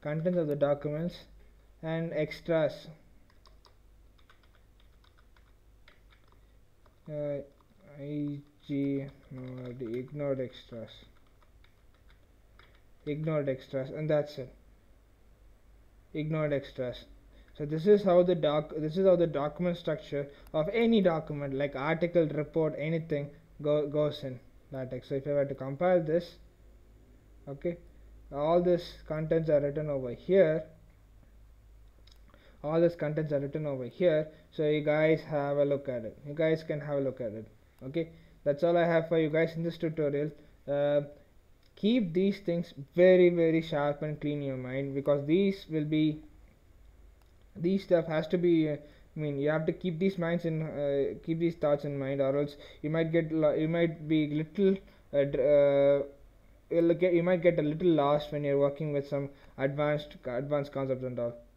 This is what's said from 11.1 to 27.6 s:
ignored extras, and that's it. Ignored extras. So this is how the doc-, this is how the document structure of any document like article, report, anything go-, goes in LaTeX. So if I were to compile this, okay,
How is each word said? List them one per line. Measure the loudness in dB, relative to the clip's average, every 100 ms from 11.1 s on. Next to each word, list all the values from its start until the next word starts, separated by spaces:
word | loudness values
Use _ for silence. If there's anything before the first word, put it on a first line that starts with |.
| -20 -20 _ _ -20 -20 _ _ _ -20 -20 _ _ _ -20 -20 -20 -20 -16 -8
ignored | -6 -2 -2 -2
extras, | -4 -6 -8 -6
and | -6 0
that's | 0 0 -8
it. | -14 -16 -20 -20 _ -20 _ _ -20 -20 -20 -20 -20 -20 -20 -20 -12
Ignored | -8 -4 -2 0
extras. | -2 -4 -8 -8 -8 -16 -20 -20 -20 -20 -10
So | -6
this | -2 6
is | 6
how | 8 6
the | 6 4
doc-, | 2 0 -2 -4
this | -4 2
is | 4
how | 6
the | 4
document | 0 -4 -2 -2 -2
structure | -4 -6 -4 -6 -6 -10 -6
of | -2 0
any | 2 4 4
document | 4 0 -4 -8 -6
like | -2 -4 -2
article, | -2 0 2 2 2
report, | 0 -4 0 -2 -2
anything | -4 -4 -2 -6 -6 -14 -20 -8
go-, | 0 0 0
goes | 0 -2 -2
in | -10 -12 -16 -20 -14
LaTeX. | -10 -8 -10 -6
So | -6
if | -2
I |
were | 0 0
to | -4
compile | -8 -2 2 2
this, | 2 -2 -2 -18 -20 _ -20 -20 -20 -20 -20 -20 -20 -20 -16
okay, | -8